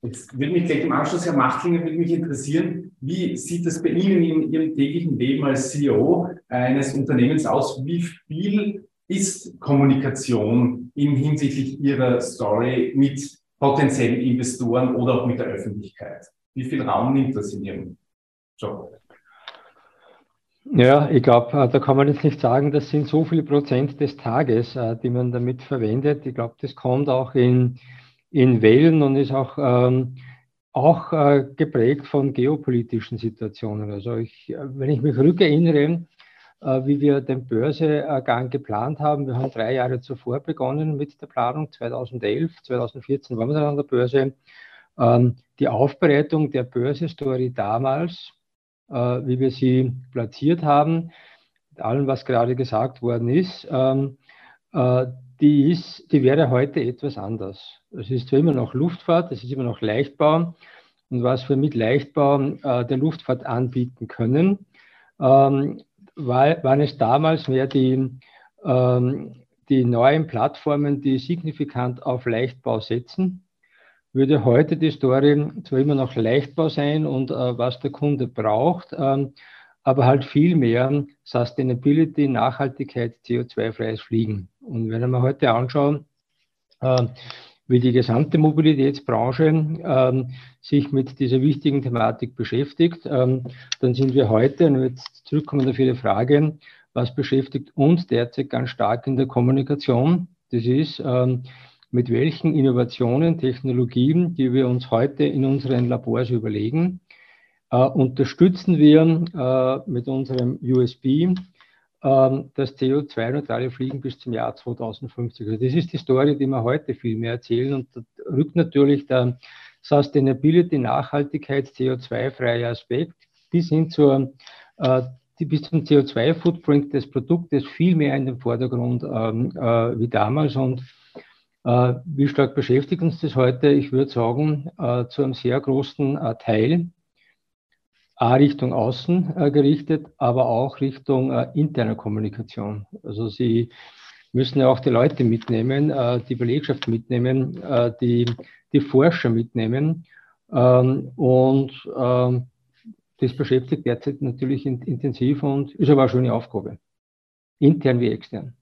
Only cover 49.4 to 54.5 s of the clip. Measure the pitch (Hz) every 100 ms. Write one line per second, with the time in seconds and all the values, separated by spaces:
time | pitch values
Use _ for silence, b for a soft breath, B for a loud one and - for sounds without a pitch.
49.4 | 131 131 131 127 131 - - 127 110 -
50.4 | 143 170 151 143 151 165 165 B B B
51.4 | B _ _ _ 113 127 139 131 - 123
52.4 | 120 127 127 110 123 - 120 117 117 143
53.4 | 185 - - 135 131 135 139 135 b b
54.4 | b